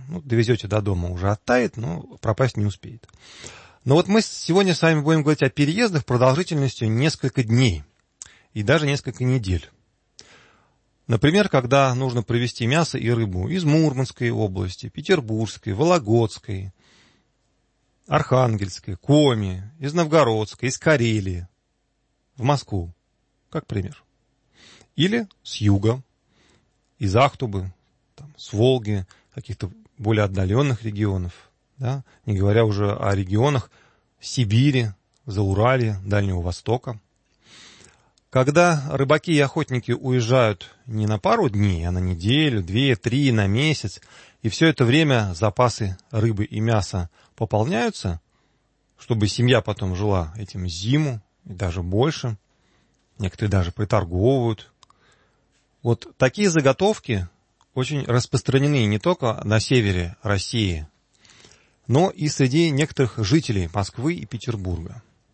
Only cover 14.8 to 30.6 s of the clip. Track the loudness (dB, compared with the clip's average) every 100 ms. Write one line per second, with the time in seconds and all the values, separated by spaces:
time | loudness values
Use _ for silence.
14.8 | -12 -10 0 0 0 -4 -4 -6 -8 -2
15.8 | 2 2 2 0 0 -4 -12 -10 -12 -16
16.8 | _ _ _ _ _ _ _ _ _ _
17.8 | _ _ -4 -2 2 2 2 0 -4 -8
18.8 | -12 -10 2 4 6 2 -2 -6 -12 -10
19.8 | -4 0 2 4 4 2 -2 -4 -6 -2
20.8 | 2 2 2 0 -2 -8 -10 _ _ _
21.8 | _ _ _ _ _ -4 0 0 -2 -6
22.8 | -6 -14 _ _ _ _ _ -12 -8 -8
23.8 | -8 -12 _ _ _ _ _ _ -20 -20
24.8 | _ -2 0 0 -6 _ -16 -2 2 2
25.8 | 2 -2 -6 _ _ _ _ _ _ _
26.8 | _ _ 0 4 4 2 -6 -6 -8 -12
27.8 | _ _ _ _ -20 -20 -8 2 2 2
28.8 | -2 -6 -6 _ _ -18 -14 -10 -10 -12
29.8 | _ -6 0 2 0 0 0 2